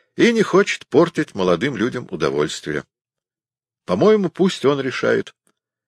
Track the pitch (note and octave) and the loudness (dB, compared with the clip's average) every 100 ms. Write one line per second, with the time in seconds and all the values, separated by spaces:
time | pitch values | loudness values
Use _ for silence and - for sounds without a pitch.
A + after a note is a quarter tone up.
0 | _ - G#3+ A3+ G3 F3+ G3 - - C3 | _ 0 2 2 2 2 2 -4 0 2
1 | E3+ - D3+ - F#2 F2 B2 F2 A#2 B2+ | 2 0 -6 -2 0 0 -2 -2 -4 -4
2 | - E2+ D2+ C#2 D#2 - - D2 - _ | -10 -4 -2 -2 -4 -6 -8 -8 -10 _
3 | _ _ _ _ _ _ _ _ - F#2 | _ _ _ _ _ _ _ _ -6 0
4 | F3+ G#3+ F#3 - F#3+ - C3 C#3+ C3 - | 2 2 0 0 -2 0 0 0 -4 -4
5 | A#2+ A#2 - - _ _ _ _ | -2 -2 -4 -14 _ _ _ _